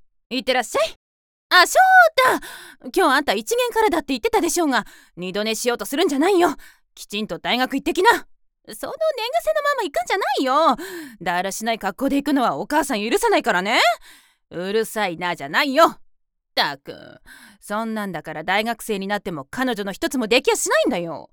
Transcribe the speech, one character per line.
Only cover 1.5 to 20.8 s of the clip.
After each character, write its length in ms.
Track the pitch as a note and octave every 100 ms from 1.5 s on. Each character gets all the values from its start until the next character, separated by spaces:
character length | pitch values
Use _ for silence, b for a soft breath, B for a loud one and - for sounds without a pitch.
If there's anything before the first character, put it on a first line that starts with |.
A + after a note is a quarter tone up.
| F4+ F4
翔 120 | D#5+ F#5+ F#5 E5 - B4+ F4 B B B B
太！ 80 | C4 F4
今 120 | E4
日 60 | C4
あ 60 |
ん 20 |
た 100 | C#4
一 220 | G3+ A3 A#4+
限 140 | B4
か 100 | A4
ら 80 | G#4+
だ 100 | E4+
っ 20 |
て 60 | -
言 80 | B3+
っ 20 |
て 100 | A#4
た 120 | -
で 80 | D#4+
し 120 | E4+
ょ 40 | D#4
う 20 |
が、 180 | A#3+ b b b -
二 160 | F#3
度 120 | F#3+
寝 100 | A3 G#3+
し 140 | A#3+
よ 60 | A#3+
う 20 |
と 80 | -
す 100 | C#4
る 80 |
ん 40 | E4+
じ 80 | C#4
ゃ 40 |
な 100 | E4+
い 100 | F#4
よ。 160 | F4 - b b _ -
き 100 | -
ち 160 | G#3
ん 60 | G#3+
と 120 | E3+
大 180 | E3+ A#3+
学 180 | C4 C4+
行 40 |
っ 40 |
て 100 | D4+
き 80 | F4+
な。 60 | G#4+
そ 60 | G4+
の 60 | - _ _ _ -
寝 80 |
癖 120 | - C4+
の 760 | C#5+ D#5+ B4 A#4 D#5+ D5+ D#5
ま 140 | C#5+ C#5
ま 80 |
行 80 | F4+
く 120 | D#5
ん 20 | F5+
じ 60 |
ゃ 40 | G4
な 60 | D5 F#5
い 40 |
よ。 340 | C4 C#4 D#4+ - F#4+ F4 D4 A3
だ 200 | E3+ F3
ら 100 | F#3+
し 120 | -
な 100 | A3
い 60 | A3+
格 260 | G3 - C4+
好 40 |
で 60 | C#4
行 100 | D4
く 80 |
の 80 | C4+
は 160 | A3+ C#3+
お 100 | -
母 160 | D4+
さ 120 | E4+ A3
ん 140 | G#3
許 80 | G4+
さ 120 | A4+
な 80 | F#4
い 60 |
か 100 | B3
ら 80 | F3+
ね。 180 | G3 C#4 D#5 E5 b b b b _
う 240 | D#3+ F3+
る 100 | A3 G#3+
さ 220 | A3 G3+
い 100 | E3
な 180 | F3+ E3+
じ 80 |
ゃ 60 | C#3
な 140 | G#3
い 120 | D4 C4+
よ。 100 | A3
っ 100 | - - _ _ _ _ -
た 220 | F3 C#3+
く、 420 | - G#2+ - - B B B G#3
そ 240 | - G#3 A3+
ん 80 |
な 140 | A3 G3
ん 40 |
だ 120 | D#3+
か 100 | D#3
ら 100 | D#3
大 200 | D#3+ G3
学 180 | A3+ A#3
生 160 | - G3
に 80 | G3
な 120 | G#3
っ 40 |
て 100 | G3+
も 140 | D#3+ -
彼 300 | - C4 G#3
女 80 |
の 80 | G3+
一 180 | F3+ D#4+
つ 80 | C4
も 100 | G#3+
で 140 | A#3+
き 80 | -
や 60 | G#4+
し 140 | F#4
な 120 | D5